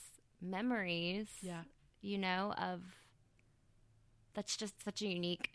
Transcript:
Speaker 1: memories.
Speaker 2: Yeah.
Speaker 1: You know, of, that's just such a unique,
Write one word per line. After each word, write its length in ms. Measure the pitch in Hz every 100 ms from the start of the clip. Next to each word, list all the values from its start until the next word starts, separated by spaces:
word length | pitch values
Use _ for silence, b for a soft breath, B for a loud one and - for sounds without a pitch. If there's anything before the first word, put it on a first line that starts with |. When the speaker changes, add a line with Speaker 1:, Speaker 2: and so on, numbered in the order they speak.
| - - - -
Speaker 1:
memories. 880 | 180 190 240 233 180 170 170 196 214 -
Speaker 2:
Yeah. 220 | 190 170 - - - -
Speaker 1:
You 180 | 202 202
know, 340 | 190 185 208 -
of, 220 | 185 180 180 - - - - - - - - - - - - - - -
that's 200 | - -
just 260 | 214 -
such 180 | 208 -
a 60 | 208
unique, 420 | 175 175 175 -